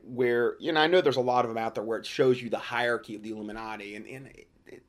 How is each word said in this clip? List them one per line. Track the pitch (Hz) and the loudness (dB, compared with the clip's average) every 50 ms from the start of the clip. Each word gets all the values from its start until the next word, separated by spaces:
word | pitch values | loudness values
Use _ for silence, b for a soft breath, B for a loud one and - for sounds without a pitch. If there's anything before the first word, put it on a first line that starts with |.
| - | -10
where, | 110 127 120 127 120 120 120 120 110 - - | -6 -2 0 2 4 4 4 2 2 0 -2
you | - 156 | -4 0
know, | 165 151 | 2 4
I | 156 | 4
know | 165 175 185 | 6 6 6
there's | 170 147 123 | 6 4 4
a | 131 | 2
lot | 123 123 123 123 120 | 2 2 2 2 2
of | 113 | 0
them | 113 117 | -2 -2
out | 113 113 - | -4 -4 -4
there | 117 104 | -4 -4
where | 113 113 104 | -4 -4 -4
it | - | -6
shows | - - - 135 131 127 127 | -4 0 2 4 4 4 4
you | 123 113 | 0 -4
the | 107 98 | -4 -4
hierarchy | - - 120 117 120 120 120 113 - - 107 | -4 -4 -2 -2 0 0 0 -2 -4 -8 -12
of | 104 104 | -10 -10
the | 110 | -10
Illuminati, | 107 107 104 104 104 113 113 110 107 104 101 101 104 | -8 -8 -8 -10 -10 -10 -10 -10 -10 -10 -10 -12 -12
and, | 107 110 | -14 -14
and | - 131 135 139 | -14 -16 -16 -16
it, | - - - - _ _ _ _ - - - - | -18 -20 -20 -20 _ _ _ _ -20 -20 -20 -16